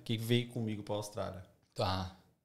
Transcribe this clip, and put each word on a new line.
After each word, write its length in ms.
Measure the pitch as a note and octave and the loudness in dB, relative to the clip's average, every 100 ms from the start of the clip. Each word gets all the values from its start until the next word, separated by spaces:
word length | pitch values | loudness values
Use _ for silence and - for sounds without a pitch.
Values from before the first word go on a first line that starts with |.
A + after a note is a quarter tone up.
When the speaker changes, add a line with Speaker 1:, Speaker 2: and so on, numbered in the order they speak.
Speaker 1:
Que 120 | - A2+ | -2 0
veio 320 | A2+ A#2+ A#2+ | 4 4 4
comigo 340 | B2 A2 G#2 | -2 -2 -2
pra 120 | G#2 | -2
Austrália. 500 | G#2 G#2 - F#2 F#2 - _ _ | -4 -4 -6 -6 -8 -14 _ _
Speaker 2:
Tá. 420 | - G2 F#2 F#2 - - _ | -2 0 0 -2 -8 -20 _